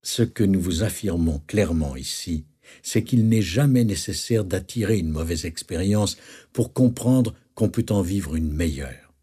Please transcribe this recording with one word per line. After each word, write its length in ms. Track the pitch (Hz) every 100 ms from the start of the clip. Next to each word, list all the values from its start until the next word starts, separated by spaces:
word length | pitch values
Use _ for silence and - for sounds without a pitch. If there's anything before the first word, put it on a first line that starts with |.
Ce 200 | - -
que 220 | 117 -
nous 160 | 101 95
vous 220 | 87 82
affirmons 580 | 104 - 98 85 82 76
clairement 560 | - 104 87 82 73 65
ici, 480 | 67 - - 80 - _ - -
c'est 220 | - 113
qu'il 240 | 113 123 110
n'est 140 | 110
jamais 420 | 92 85 143 127
nécessaire 600 | 113 95 - 92 - 113
d'attirer 540 | 92 92 92 120 101 110
une 120 | 80
mauvaise 360 | 78 82 82 -
expérience 680 | - - 82 98 104 104 - - - _
pour 200 | - 120
comprendre 640 | - 127 120 123 131 120 - _
qu'on 140 | - 104
peut 180 | - -
en 120 | 104
vivre 340 | 87 101 87 80
une 160 | 80
meilleure. 600 | 76 82 67 65 64 _ _